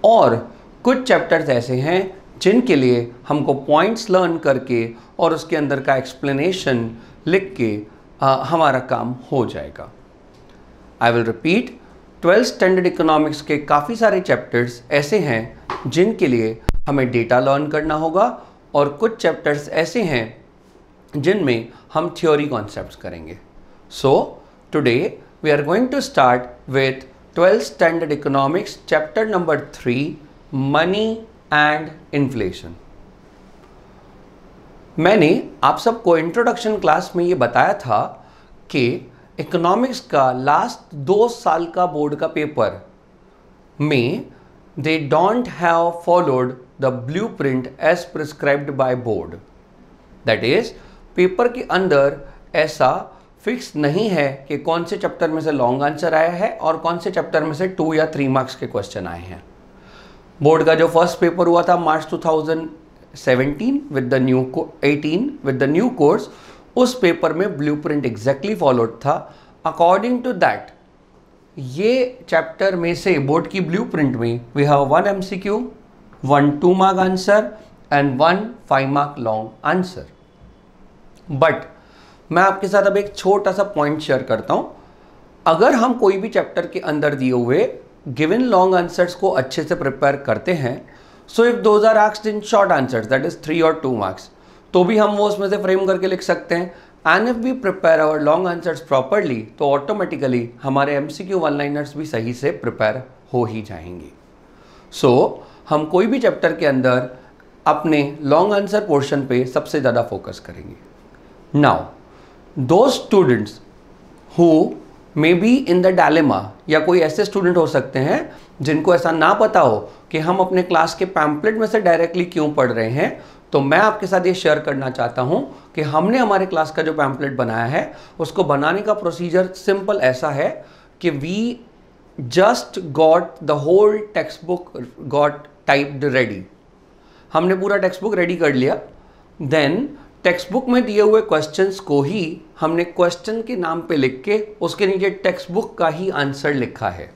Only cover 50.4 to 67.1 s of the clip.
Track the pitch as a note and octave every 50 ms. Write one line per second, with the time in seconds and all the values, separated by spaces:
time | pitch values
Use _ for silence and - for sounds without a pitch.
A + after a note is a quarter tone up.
50.4 | A2 A#2 D3 G#3 A#3+ - - - - - - - - - - - F3+ F#3 F#3 -
51.4 | A#3+ B3 A#3+ B3+ - - - F3+ F#3+ F3+ D3 C#3 C#3 C#3 C#3+ - - - - -
52.4 | - - - E3+ D#3 D3+ - - C#3+ B2+ D3+ F#3+ - - - - - _ _ _
53.4 | - G#3 B3 A#3+ - - - D3+ D3+ C#3+ D3 F#3+ A3 A3 F#3 D#3+ C#3+ C#3 C3+ -
54.4 | - - D3+ C#3 - E3 D#3+ E3+ E3+ E3+ G#3 F#3+ - D#3 - - F3 D#3+ D#3 D#3+
55.4 | D3 D#3 D3 C3+ B2 A#2+ B2+ C3+ C#3+ D3 D#3 D3+ F3+ E3 D#3+ D#3 D#3+ E3+ F3 F3
56.4 | G3+ A#3+ - - - D#3+ D#3+ D#3+ - E3 E3+ F3 - - - G3 - - - D#3+
57.4 | D3+ D#3+ D3+ C#3+ F#3 F#3+ F#3 - D#3+ D#3+ D#3+ D#3 D#3 D#3 D#3 C#3+ C#3+ C3+ C3 C3+
58.4 | B2+ B2+ - - C#3+ A#2+ - A2+ G2 - - G#2 F#2 F2 E2+ E2+ F2 F#2 F2 D#2
59.4 | - - - - - - - - - - - - - - - - - - - -
60.4 | C#3+ D3 D#3+ D#3+ D#3+ D#3+ D#3+ D#3 E3 E3 E3 E3 F3 F3 - - F#3 E3+ E3+ F3+
61.4 | F3 E3+ E3+ F3 E3+ - F3+ F3 E3+ D#3 D#3 D#3+ D#3 - - D#3 - E3 D#3+ D#3
62.4 | D3+ D#3 E3 D#3+ D#3+ D#3 - - - - - - - _ - - - - B2+ B2
63.4 | C3 C#3+ D3 - G#3+ B3 C#4 C#4+ C#4+ - D3+ C3+ C3 B2 C3+ C3 B2+ C3 B2+ B2+
64.4 | B2+ B2+ - E3 - - - - - C#3+ D3 C#3+ D3+ D#3 D#3+ F#3+ B3+ D4 - -
65.4 | - C#3 C3+ B2 C#3 C3+ D3 E3+ D3 B2+ - - C#3+ C#3+ F#3 A3+ - - - -
66.4 | - - - - - - _ A#3+ B3+ B3 - - - E3+